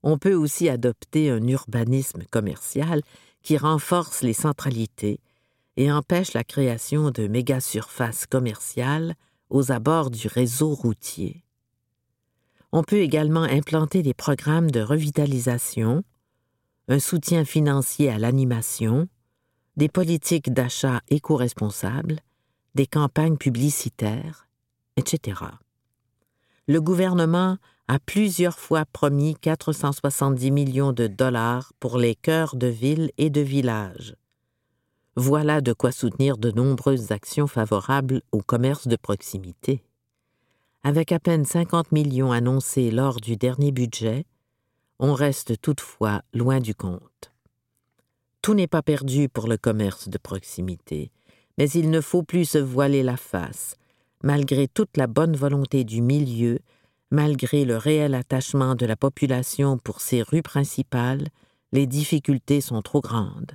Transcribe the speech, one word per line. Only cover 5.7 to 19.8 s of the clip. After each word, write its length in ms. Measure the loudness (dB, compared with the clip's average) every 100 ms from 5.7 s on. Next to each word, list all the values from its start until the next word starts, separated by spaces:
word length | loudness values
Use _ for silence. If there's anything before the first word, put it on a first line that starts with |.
| 0
et 140 | 2
empêche 440 | 2 2 0 0
la 100 | -4
création 680 | -4 0 0 0 -2 0 0
de 160 | 0 -2
méga-surfaces 1000 | 0 0 -2 -2 -6 -8 -4 -4 -4 -2
commerciales 880 | -2 -2 -6 -8 -4 -2 -2 -4 -8 _ _ _
aux 240 | 0 2
abords 380 | 0 2 2 0
du 180 | -4 -4
réseau 460 | 0 0 0 -2
routier. 680 | 0 -2 -2 -8 -8 -8 -8 _ _ _ _ _ _ _ _ _ _ _ _ _
On 120 | -2
peut 180 | 2 2
également 440 | 4 2 2 2
implanter 580 | 2 0 0 0 2 0
des 120 | 0
programmes 560 | -2 -2 0 2 2 2
de 100 | 2
revitalisation, 1200 | 0 0 0 0 0 0 0 -2 -4 -2 0 0 -2 _ _ _ _ _ _ _ -2
un 120 | 0
soutien 480 | 0 -2 2 0 2
financier 640 | 2 2 2 -2 0 0
à 80 | 2
l'animation, 920 | 2 2 2 0 -4 -2 0 0 -2 _ _ _ _ _ _
des 100 | 0